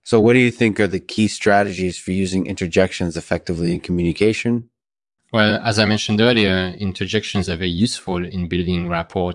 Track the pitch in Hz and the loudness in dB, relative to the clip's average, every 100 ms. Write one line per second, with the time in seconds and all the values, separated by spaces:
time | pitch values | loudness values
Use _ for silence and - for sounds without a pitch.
0 | - 117 113 127 123 - 117 101 101 90 | 2 4 6 6 4 2 0 2 0 -2
1 | - - 107 - 104 101 101 92 92 - | -4 0 0 0 2 4 2 -2 -4 -4
2 | - 95 92 95 90 92 90 95 92 - | -4 -2 0 -2 -4 -4 -2 2 0 0
3 | 87 80 - 87 - 82 85 87 - 87 | -4 -6 -4 -4 -4 -4 -2 -2 -2 0
4 | 85 80 107 110 117 117 117 _ _ _ | 0 2 0 0 -2 -4 -6 _ _ _
5 | _ _ _ 113 107 107 117 107 104 107 | _ _ _ 0 2 2 0 2 2 0
6 | - 104 117 117 98 92 92 87 98 90 | 0 2 4 4 4 2 -2 -4 -6 -4
7 | 95 107 - 101 90 85 92 87 117 - | -4 -4 -2 -4 -4 -4 -2 0 -2 -4
8 | - 87 87 92 87 90 87 87 87 85 | -6 -6 -4 -6 -4 -2 -2 -2 -2 -6
9 | 85 185 180 | -4 -4 -4